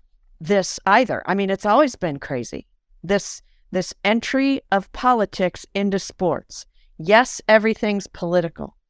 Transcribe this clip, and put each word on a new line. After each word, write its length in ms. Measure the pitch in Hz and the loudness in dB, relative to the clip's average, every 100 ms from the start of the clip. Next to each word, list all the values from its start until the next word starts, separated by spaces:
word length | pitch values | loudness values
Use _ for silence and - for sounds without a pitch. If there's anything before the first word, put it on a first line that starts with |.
| _ _ _ - | _ _ _ -12
this 400 | 156 202 180 - - | -2 0 0 -4 2
either. 360 | 214 262 123 - | 4 4 -2 -2
I 100 | 190 | -2
mean, 140 | 196 | -2
it's 160 | 196 208 | -2 2
always 300 | 226 302 - | 4 2 0
been 220 | 175 139 | -6 -6
crazy. 480 | - 131 113 - - _ _ _ | -8 -8 -8 -12 -14 _ _ _
This, 380 | 165 202 - - _ _ - | -2 -2 -2 -14 _ _ -6
this 220 | 185 175 - | -6 -6 -4
entry 580 | 196 226 - 269 277 269 - | 0 0 0 0 2 0 0
of 200 | 196 196 | -2 -2
politics 720 | - 254 247 196 - 180 - - 196 | -2 2 2 0 0 -4 -4 -8 -4
into 240 | 202 190 | -2 -2
sports. 680 | - - 180 147 - - - _ _ - | -4 -4 -2 -2 -6 -20 -20 _ _ -8
Yes, 440 | 160 214 254 - - | 4 4 4 -2 2
everything's 600 | 214 220 220 208 202 - | 4 4 -2 -2 -4 -6
political. 720 | - 175 175 165 - - _ | -10 -2 0 0 -6 -14 _